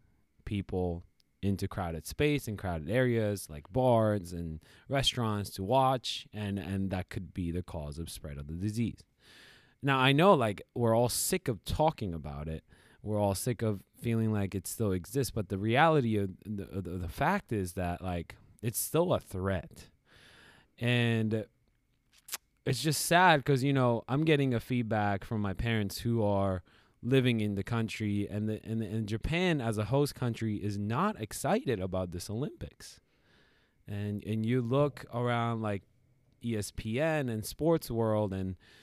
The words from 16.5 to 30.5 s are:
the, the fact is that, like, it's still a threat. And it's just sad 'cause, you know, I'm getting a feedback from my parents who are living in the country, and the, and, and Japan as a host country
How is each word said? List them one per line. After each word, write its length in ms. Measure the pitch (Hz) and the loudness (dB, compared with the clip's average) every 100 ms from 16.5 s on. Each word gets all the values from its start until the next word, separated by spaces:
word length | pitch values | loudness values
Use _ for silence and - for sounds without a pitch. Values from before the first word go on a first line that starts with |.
| 104 - 98 | -8 -6 -6
the, 80 | 85 90 | -6 -6
the 100 | 87 | -6
fact 460 | - 143 196 - | -2 0 0 -2
is 200 | 110 90 | -4 -2
that, 280 | - 87 87 | -2 -4 -2
like, 340 | 92 87 82 - - - | -4 -4 -6 -14 -20 -8
it's 180 | 113 - | -6 -4
still 340 | - 156 175 | -2 0 2
a 60 | 117 | 0
threat. 640 | - 98 95 92 - - - _ _ - - - - - _ - | -2 -4 -2 -2 -4 -16 -20 _ _ -20 -20 -20 -20 -20 _ -4
And 680 | 120 120 117 113 110 110 - _ _ _ _ _ _ _ - - _ _ - | 0 2 4 2 2 -2 -4 _ _ _ _ _ _ _ -12 -12 _ _ -4
it's 180 | 127 | 0
just 220 | 151 143 - | 0 0 4
sad 400 | 165 185 151 135 | 6 8 6 4
'cause, 180 | 135 | 2
you 80 | 139 | 4
know, 320 | 135 123 117 - | 4 4 2 0
I'm 160 | 135 160 | 0 4
getting 280 | 143 135 | 4 4
a 60 | 117 | 0
feedback 640 | - 123 113 110 104 101 | 0 -2 0 2 2 0
from 180 | - 110 | -2 -2
my 120 | 101 | 0
parents 460 | 90 117 110 101 - | 0 0 0 0 -2
who 220 | 117 117 | 0 2
are 380 | 104 98 98 92 - - _ _ | 2 2 2 0 -6 -18 _ _
living 380 | 120 135 127 117 | 2 4 4 2
in 160 | 107 98 | 0 -2
the 80 | |
country, 640 | 95 117 110 - 107 101 101 | -2 -2 -2 -2 0 0 -2
and 200 | 104 107 | -2 -2
the, 100 | 107 - | -4 -4
and, 180 | 113 | -6
and 240 | 107 110 104 | -4 -4 -4
Japan 540 | 110 - 165 185 156 | -4 -2 2 2 2
as 160 | 117 107 | 0 -2
a 80 | 98 | 0
host 280 | 135 143 - | 2 0 0
country 420 | 123 110 113 | -4 -2 -2